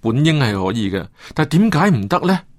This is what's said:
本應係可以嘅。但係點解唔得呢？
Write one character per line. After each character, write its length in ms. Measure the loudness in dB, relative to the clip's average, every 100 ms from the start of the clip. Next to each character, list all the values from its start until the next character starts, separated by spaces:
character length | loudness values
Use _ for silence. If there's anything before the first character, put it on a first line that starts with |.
本 240 | -2 0 2
應 140 | 2
係 140 | 0
可 240 | 0 -2 -2
以 120 | -4
嘅。 160 | -4 -8 _ -12 -4
但 100 | 0
係 240 | 2 2
點 20 |
解 180 | 2 2
唔 160 | 0 0
得 120 | -2
呢？ 180 | 0 -2 -4